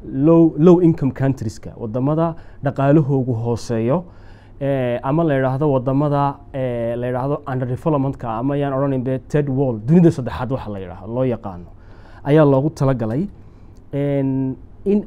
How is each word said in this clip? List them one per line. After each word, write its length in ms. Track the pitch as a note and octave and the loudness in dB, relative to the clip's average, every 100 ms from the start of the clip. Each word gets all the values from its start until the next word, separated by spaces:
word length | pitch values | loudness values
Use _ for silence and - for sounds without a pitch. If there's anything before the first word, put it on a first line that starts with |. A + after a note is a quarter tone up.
| - | -10
low, 480 | C3+ D3+ E3 D#3+ D3 | 0 4 6 6 6
low 240 | E3+ F3 | 6 8
income 300 | E3 D#3+ C3+ | 6 2 -2
countries-ka, 600 | B2+ C3+ C3 A2 - - - | 0 -2 -2 -6 -10 -14 -12
waddamada 580 | A2+ B2+ C#3 D#3 E3 D#3+ - - | -8 -2 -2 0 -2 -4 -14 -8
dhaqaalahoogu 720 | C#3 - C#3 D#3 C3+ C3+ B2+ | -6 0 4 4 4 0 0
hooseeyo, 720 | A2+ A#2 A2+ - A2+ A2+ E3+ F3 - - - - - | -2 -2 -4 -2 -2 0 0 -4 -14 -20 -20 -20 -8
ee, 380 | C#3 C3+ B2 A#2+ | -4 -2 -2 -4
ama 200 | C3+ D#3 | -2 0
la 100 | E3 C3+ | 0 0
yidhaahdo 360 | C3 C3 D3+ | 0 0 0
waddamada, 640 | C3+ B2 C3+ D3 C#3+ C#3+ C#3+ - | 0 0 0 0 0 -2 -4 -10
ee, 420 | C#3 B2+ A#2+ A#2 A#2 | -6 -4 -4 -4 -4
la 120 | B2 | -4
yidhaahdo 340 | B2 C#3 C#3+ - | -4 -4 -6 -6
under 200 | B2+ B2+ | -6 -4
development-ka, 720 | B2+ E3+ D3 C3+ C3+ A#2 A2 | -4 -2 0 -2 -4 -6 -4
ama 200 | C3+ C#3+ | -2 -2
yaan 160 | C#3 | -2
odhanin 300 | C3+ C#3 C3 | -2 -2 -2
be 160 | B2 C3 - | -2 -6 -4
third 220 | D3 C#3+ | -2 -2
world, 320 | C3 C#3 A2 A#2 | 0 -2 -2 2
dunida 260 | F3 E3 | 6 6
saddexaad 400 | E3 A2+ - B2 | 4 -4 -8 -6
waxa 180 | C3 G#2+ | -8 -8
la 100 | G2+ | -10
yidhaahdo, 340 | F2+ E2+ G2 | -12 -14 -8
loo 100 | A#2+ | -4
yaqaano, 420 | C3 A2 G2+ F2+ F2 - - - - - | -2 -4 -8 -14 -16 -20 -20 -20 -20 -10
ayaa 220 | - D3+ D3 | 2 4 6
loogu 240 | C3+ D3+ | 4 0
talagalay, 580 | - C3+ B2+ A2 B2+ G3+ - - - - - - | 0 0 0 -2 -4 -6 -10 -20 -20 -20 -20 -10
een, 600 | C#3 C#3+ C#3 C3+ C3+ C3 B2+ - - G3 | -4 -2 -2 -2 -2 -4 -6 -14 -8 0
in 180 | G#3 | 0